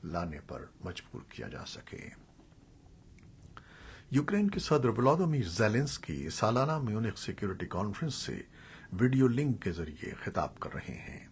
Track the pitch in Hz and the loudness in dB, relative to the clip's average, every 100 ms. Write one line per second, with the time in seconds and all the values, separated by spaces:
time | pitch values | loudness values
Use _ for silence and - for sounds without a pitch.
0 | 82 85 87 76 - - - - 90 87 | -4 -4 -4 -6 -10 -12 -12 -12 -10 -10
1 | - - - - - - - - - - | -12 -16 -16 -12 -12 -10 -12 -14 -14 -14
2 | - - - - - - - - - - | -14 -16 -20 -20 -20 -20 -20 -20 -20 -20
3 | - - - - - - - - - - | -20 -20 -20 -20 -20 -20 -20 -20 -20 -20
4 | - 131 147 202 202 196 - 151 123 110 | 0 2 4 4 4 2 2 4 4 6
5 | 127 160 180 151 95 87 110 110 143 - | 6 6 4 2 0 2 4 4 0 -4
6 | - 73 76 - 107 120 139 156 127 107 | -6 -6 -4 0 2 4 2 0 0 0
7 | 113 95 - 92 101 92 87 90 104 98 | -2 -4 -8 -4 -4 -4 -4 -2 -2 -2
8 | 160 131 - 64 - - - - - 92 | -4 -4 -6 -6 -8 -16 -20 -20 -12 2
9 | 123 131 131 120 147 110 - 85 78 73 | 4 6 6 6 2 0 -2 -2 -6 -6
10 | - - - - 76 - - 76 - - | -8 -6 -4 -2 -2 -4 -8 -8 -10 -10
11 | - - - | -10 -14 -16